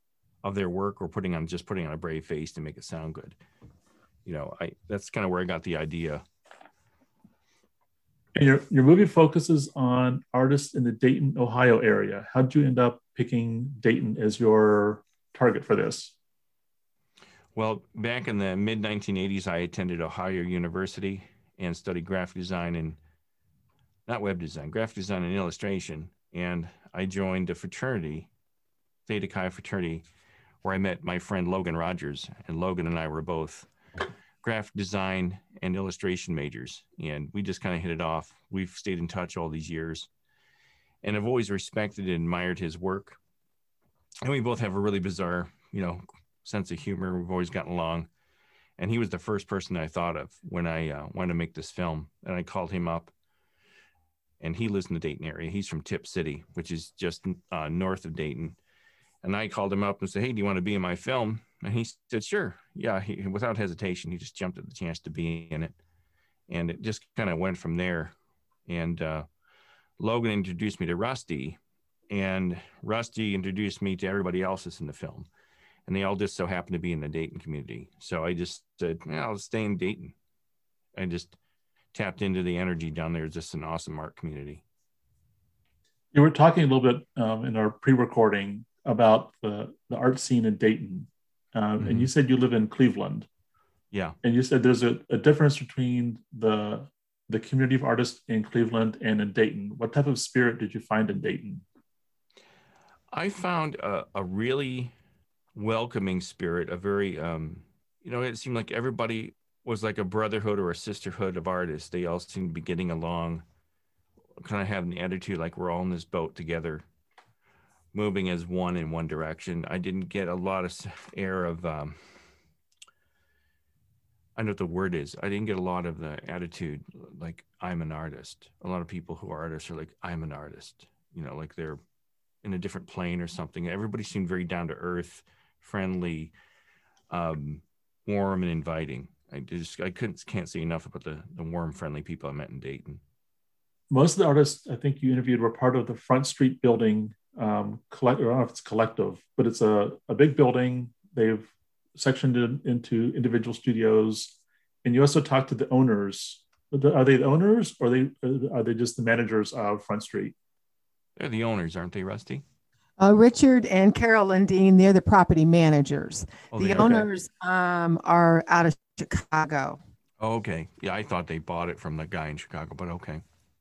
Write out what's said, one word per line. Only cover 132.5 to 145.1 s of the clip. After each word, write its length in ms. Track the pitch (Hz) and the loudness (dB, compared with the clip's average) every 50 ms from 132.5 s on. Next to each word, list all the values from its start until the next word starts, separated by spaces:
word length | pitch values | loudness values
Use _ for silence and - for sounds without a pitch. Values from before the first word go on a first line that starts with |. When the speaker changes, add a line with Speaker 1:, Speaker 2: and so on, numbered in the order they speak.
| 95 | -6
Speaker 1:
a 100 | 90 87 | -6 -6
different 240 | 98 - 95 90 - | -6 -8 -10 -14 -12
plane 320 | - - 90 87 87 87 | -8 -6 -4 -4 -4 -4
or 80 | 87 85 | -6 -6
something. 400 | - - 80 76 - - 85 85 | -8 -10 -12 -10 -8 -8 -6 -6
Everybody 360 | 90 98 107 110 101 110 104 | -6 -6 -6 -6 -6 -6 -8
seemed 260 | - - 107 92 85 92 | -6 -6 -4 -4 -2 -2
very 120 | 90 90 85 95 | -4 -4 -4 -4
down 140 | 87 85 80 | -4 -4 -6
to 80 | 78 | -8
earth, 480 | - - 90 87 87 87 - - - _ _ _ _ _ _ _ _ | -6 -6 -6 -4 -4 -6 -8 -12 -20 _ _ _ _ _ _ _ _
friendly, 720 | _ - - 101 95 92 92 90 90 87 82 78 80 80 _ _ _ _ _ _ _ _ _ _ _ _ _ _ _ - | _ -8 -6 -4 -4 -2 -4 -4 -4 -4 -6 -6 -10 -12 _ _ _ _ _ _ _ _ _ _ _ _ _ _ _ -10
um, 520 | 85 87 85 82 80 78 71 73 76 78 _ _ _ _ _ _ _ _ - | -6 -4 -4 -4 -4 -6 -6 -8 -10 -12 _ _ _ _ _ _ _ _ -6
warm 380 | - 104 101 98 98 95 92 90 | -4 -2 0 0 0 0 0 -2
and 80 | 87 | -2
inviting. 560 | 82 82 73 85 80 80 80 71 69 62 67 - _ _ _ _ - | -2 -4 -4 -4 -6 -6 -6 -6 -8 -12 -12 -16 _ _ _ _ -14
I 60 | 71 | -14
just, 420 | 65 60 - 87 82 - - - | -12 -10 -10 -10 -10 -10 -10 -8
I 80 | 87 92 | -8 -8
couldn't, 340 | 90 - 123 107 85 - - | -6 -6 -8 -8 -8 -10 -14
can't 220 | - - 101 85 - | -8 -8 -8 -8 -6
say 140 | - 87 | -8 -6
enough 240 | 80 82 82 80 - | -4 -4 -4 -6 -8
about 180 | - - 82 - | -10 -16 -14 -12
the, 140 | 80 76 76 - - - | -12 -12 -12 -14 -16 -14
the 80 | 82 82 | -12 -10
warm, 300 | 80 85 87 85 80 71 | -8 -6 -6 -6 -6 -8
friendly 300 | - 80 78 76 73 73 - | -8 -10 -8 -8 -10 -10 -10
people 200 | 82 - - 69 | -12 -10 -10 -10
I 40 | 69 | -10
met 180 | 73 73 - | -10 -12 -12
in 80 | - 67 | -12 -14
Dayton. 400 | - 65 69 - - - 71 - _ _ _ _ _ _ _ _ _ _ _ _ _ _ _ _ _ - | -12 -12 -12 -12 -14 -16 -18 -18 _ _ _ _ _ _ _ _ _ _ _ _ _ _ _ _ _ 0
Speaker 2:
Most 240 | 147 131 147 170 - | 4 6 6 6 6
of 60 | 190 | 4
the 60 | 185 156 139 | 4 6 8
artists 340 | 151 147 143 - - - - | 6 6 4 2 -6 -8 -8
I 60 | 123 | -8
think 260 | 117 - 143 135 - | -4 -2 -2 -2 2
you 100 | - 127 | 2 2